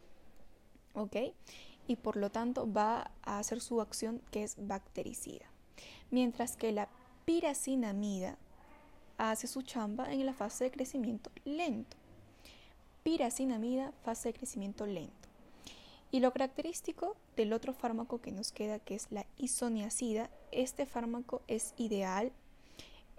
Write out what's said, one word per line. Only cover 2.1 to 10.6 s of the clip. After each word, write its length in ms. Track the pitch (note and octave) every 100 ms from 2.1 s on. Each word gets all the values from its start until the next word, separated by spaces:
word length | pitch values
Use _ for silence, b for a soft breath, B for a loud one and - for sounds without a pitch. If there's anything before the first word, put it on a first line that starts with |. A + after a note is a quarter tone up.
| G#3
lo 120 | G3+
tanto 420 | A3+ A#3+ B3 A#3
va 400 | G3+ G#3+ A#3 - -
a 160 | - G#3
hacer 220 | G#3+ A3+
su 180 | - A#3
acción 420 | G#3+ - A3 A#3+ -
que 120 | G#3+
es 120 | G#3 -
bactericida. 840 | G3+ G3 - - - - - - - - - B B B B
Mientras 460 | B3 B3 A#3 A#3+ -
que 140 | A3+
la 180 | G#3 G3+ - - - -
piracinamida 1120 | E4+ D#4+ C#4 - C4+ A3 G3 G#3 F#3+ F3+ F#3 - - - - - - - -
hace 300 | A3 A3 B3
su 140 | C4+
chamba 500 | C4 B3 G#3 A3 -
en 140 | C4+ C4+
la 80 |
fase 320 | C4 G#3+ -